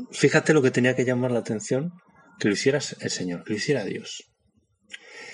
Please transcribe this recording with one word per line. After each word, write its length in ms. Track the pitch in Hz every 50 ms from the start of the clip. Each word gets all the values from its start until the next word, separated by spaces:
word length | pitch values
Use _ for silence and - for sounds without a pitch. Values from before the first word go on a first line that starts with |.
| 254 -
fíjate 400 | - - - 139 - 151 - -
lo 80 | 156 151
que 100 | 127 127
tenía 240 | 127 131 123 131 127
que 100 | 131 123
llamar 260 | 127 123 123 127 127
la 80 | 120 113
atención, 560 | 107 - 113 107 - - 131 131 160 175 - - _ _ _ _ _ _ _ -
que 100 | - 107
lo 60 | 98
hiciera 240 | - - 135 143 143 - - - -
el 100 | - -
Señor, 320 | - - 92 90 87 85 -
que 80 | -
lo 40 | 107
hiciera 280 | 101 - 151 143 120 98
Dios. 460 | 90 - - - - - - - _ _ _ _ _ _ _ _ _ _ _ _ - - - - - - - - -